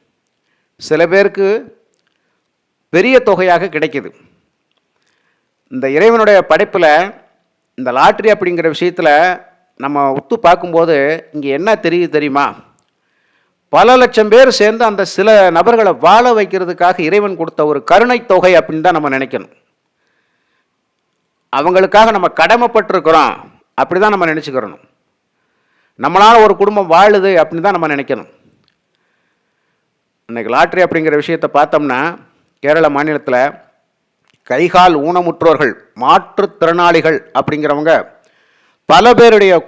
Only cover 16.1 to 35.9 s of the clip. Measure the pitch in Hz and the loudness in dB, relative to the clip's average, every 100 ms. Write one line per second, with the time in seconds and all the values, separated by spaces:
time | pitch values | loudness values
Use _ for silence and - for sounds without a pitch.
16.1 | 214 247 220 190 185 180 175 175 180 160 | 4 2 0 -2 -6 -6 -2 -2 -2 -2
17.1 | 202 208 170 165 - 151 143 - 185 247 | -2 -2 -6 -10 -4 -4 -4 0 2 2
18.1 | 247 - 185 185 170 - 160 175 165 147 | -2 0 0 2 2 0 -2 -2 -2 -2
19.1 | 135 131 120 - _ _ _ _ _ _ | -4 -6 -10 -12 _ _ _ _ _ _
20.1 | _ _ _ _ _ _ _ _ _ _ | _ _ _ _ _ _ _ _ _ _
21.1 | _ _ _ - 131 160 185 190 208 226 | _ _ _ -10 -4 0 0 2 4 2
22.1 | 202 175 - 170 240 240 226 208 185 156 | 2 -2 0 0 2 0 -2 -2 -2 2
23.1 | 160 127 - - _ _ - 135 180 214 | 2 2 -4 -14 _ _ -6 -4 -2 -2
24.1 | 202 170 156 147 131 104 - _ _ _ | -2 -4 -4 -6 -8 -8 -14 _ _ _
25.1 | _ _ _ _ _ _ _ _ - 135 | _ _ _ _ _ _ _ _ -8 -2
26.1 | 175 214 233 214 196 202 208 180 165 208 | 2 4 6 4 2 0 -2 0 2 4
27.1 | 208 196 175 151 165 196 175 160 139 135 | 2 2 0 0 -2 -4 -2 -4 -6 -6
28.1 | 131 131 _ _ _ _ _ _ _ _ | -8 -10 _ _ _ _ _ _ _ _
29.1 | _ _ _ _ _ _ _ _ _ _ | _ _ _ _ _ _ _ _ _ _
30.1 | _ - 117 110 131 170 175 175 165 156 | _ -14 -10 -4 0 0 0 -2 -2 -2
31.1 | 147 147 160 156 143 151 156 147 127 160 | -2 -4 -6 -2 -2 0 -2 -2 -4 -6
32.1 | 170 _ _ _ _ 139 160 156 143 156 | -8 _ _ _ _ -2 0 0 -2 -4
33.1 | 147 143 123 139 - _ _ _ _ _ | -6 -2 -2 -2 -6 _ _ _ _ _
34.1 | _ _ _ - 127 170 180 180 156 151 | _ _ _ -8 -4 0 4 4 2 -2
35.1 | 180 175 160 165 147 131 - _ | -4 -4 -2 0 0 -2 -6 _